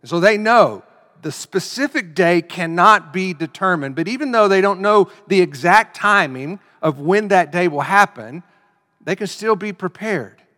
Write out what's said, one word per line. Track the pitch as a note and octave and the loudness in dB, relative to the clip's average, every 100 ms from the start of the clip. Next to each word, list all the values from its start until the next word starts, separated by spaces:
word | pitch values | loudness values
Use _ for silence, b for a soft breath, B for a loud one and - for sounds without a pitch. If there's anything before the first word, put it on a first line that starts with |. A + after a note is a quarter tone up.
And | B2 | -6
so | E3+ | 0
they | G3 G#3 | 2 2
know | G#3+ A#3 D#3 G2+ _ _ _ _ | 2 4 4 0 _ _ _ _
the | D#3 | -14
specific | - - F#3+ - A#3 C#4+ D#4 F3+ D3+ | -12 -8 -8 -8 -6 -4 -6 -8 0
day | E3+ F3 | 2 2
cannot | E3+ F3+ E3 E3+ F#3+ G#3 E3 | -2 -10 -6 2 4 4 0
be | F#3 F#3+ | -6 -6
determined, | D#3+ E3 - F#3+ F3 C#3 C3+ | -6 -10 -4 -2 -2 -4 -6
but | E3 | -6
even | B3 C#4+ | -6 -2
though | A#3 G#3 | 2 4
they | F#3+ | 4
don't | G3+ F#3 | 2 0
know | G3+ G#3 F#3 B _ | 2 4 2 B _
the | F#3+ | 0
exact | F3 C#3 E3+ G#3 A3 - | 0 0 4 4 2 -4
timing | G3+ G3+ D#3 C3 C#3 G3 b b | 0 2 0 -6 -10 -12 b b
of | D#3 C#3+ | -4 -4
when | D3 G3+ G#3 | -2 -2 2
that | F#3+ D#3 | 0 2
day | F3 F3+ | -2 -2
will | D3 | -2
happen, | C#3+ G3 G3+ - A2 D3+ _ _ _ _ _ _ | 0 2 2 0 -16 -18 _ _ _ _ _ _
they | - F#3+ | -8 -6
can | G3 | -8
still | - A3 G#3 | -6 -2 -2
be | G#3 | -4
prepared. | F#3 F3+ - A3 F3+ G2+ _ _ | -8 -10 -8 -6 -6 -8 _ _